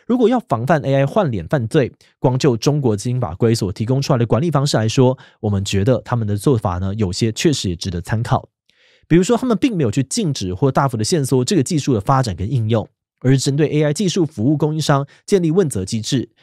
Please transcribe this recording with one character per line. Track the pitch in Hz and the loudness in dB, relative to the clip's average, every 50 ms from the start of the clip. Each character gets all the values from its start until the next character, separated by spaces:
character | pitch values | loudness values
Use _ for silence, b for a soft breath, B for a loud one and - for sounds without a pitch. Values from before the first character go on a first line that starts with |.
| b | b
如 | b 233 247 | b 0 2
果 | 240 208 | 2 2
要 | 254 233 | 2 0
防 | - - 135 110 120 | -2 -2 -4 -2 0
范 | 135 170 147 | 0 0 0
A | 104 135 135 | 2 0 2
I | 135 139 | 2 2
换 | 135 - 220 196 139 | 2 2 0 0 0
脸 | 113 92 80 - | -2 -4 -4 -2
犯 | - 143 113 110 | -2 -2 -2 0
罪， | - 160 123 107 - b b b b b | 0 0 0 0 -4 b b b b b
光 | - 131 123 131 | 0 0 0 2
就 | - 151 117 - | 2 2 2 2
中 | - 151 147 151 | 0 0 0 2
国 | 135 117 104 104 | 0 0 0 0
经 | - 123 123 127 | -2 -4 -4 -2
法 | 120 78 82 | -4 -4 -4
规 | - 123 113 117 | 0 2 2 2
所 | - 110 90 | 2 0 -4
提 | 85 - 110 | -4 -4 -2
供 | 110 131 139 | -2 0 -2
出 | 139 - | 0 0
来 | 147 117 | 0 0
的 | 113 | 2
管 | - 120 113 | 2 2 0
理 | 165 175 | 0 0
方 | 147 139 139 147 | 0 0 0 0
式 | - | 0
来 | 123 107 | 0 0
说， | 113 - - 127 127 127 B B B B B | 0 2 4 4 4 2 B B B B B
我 | - 107 | -4 -2
们 | 101 98 98 | -2 -2 -2
觉 | - - 98 98 | -2 -2 0 2
得 | 127 123 - - | 2 0 0 0
他 | - 123 117 | -4 -4 -4
们 | 110 101 | -2 -2
的 | 104 | -4
做 | 101 - 151 135 104 | -2 0 2 0 2
法 | - 95 87 90 | 0 -2 -4 -2
呢， | 95 95 98 | -4 -4 -2
有 | 113 107 90 90 | -2 -2 -2 0
些 | - 120 113 | -2 -2 -2
确 | 107 - - 170 139 | -2 0 0 0 0
实 | - - 98 | 0 -2 -4
也 | 85 82 | -6 -4
值 | - 98 | -6 -6
得 | 85 87 | -6 -6
参 | 85 - 113 107 | -6 -4 -4 -4
考。 | - - 131 - - _ _ _ _ b b b b b b b b b | 0 0 0 -2 -2 _ _ _ _ b b b b b b b b b
比 | 160 | 2
如 | 175 185 | 2 4
说， | - 240 220 | 4 0 0
他 | 254 | 0
们 | 254 226 185 | 0 0 2
并 | - 269 220 170 | 0 0 0 2
没 | 139 | 0
有 | 104 | 0
去 | - 143 127 | 0 -2 -2
禁 | - - 247 214 156 135 | -2 -2 -4 -2 -2 -2
止 | - 101 92 90 | -4 -4 -6 -4
或 | - 143 139 | 0 0 2
大 | - 170 143 | 2 2 0
幅 | 135 - 110 | 0 0 -2
的 | 110 | -2
限 | - 185 160 135 | 0 0 0 0
缩 | 123 135 127 127 | 2 0 0 2
这 | - 208 | 2 0
个 | 165 127 | 0 0
技 | - 180 147 | 0 -2 -2
术 | - 143 127 | 0 0 0
的 | 101 | 0
发 | - - 139 131 | 2 0 0 0
展 | 131 117 87 | 0 -2 -4
跟 | 76 92 113 | -6 -6 -4
应 | 143 123 110 107 | -2 -2 0 0
用， | 117 107 92 - _ _ _ _ _ _ | 0 -2 -2 -4 _ _ _ _ _ _
而 | - 127 | 0 2
是 | 135 135 | 2 2
针 | - 143 135 | 2 0 0
对 | 147 156 - | 0 0 0
A | - 151 151 | 2 0 0
I | 147 151 | 0 0
技 | - 214 175 | 0 -2 -2
术 | - 196 165 | 0 0 -2
服 | 143 - - 107 | -2 -2 -2 0
务 | 139 156 143 | 0 0 0
供 | 160 151 156 | 0 -2 -2
应 | 160 | -2
商 | 147 - 143 139 143 b b b b | 0 2 2 0 0 b b b b
建 | b 202 190 | b 0 2
立 | 175 156 | 2 2
问 | 156 202 190 143 | 2 2 0 0
责 | - 101 92 | -2 -4 -6
机 | - - 110 | -4 -6 -6
制， | 107 - 147 123 - - b b | -4 -2 -2 -2 -4 -4 b b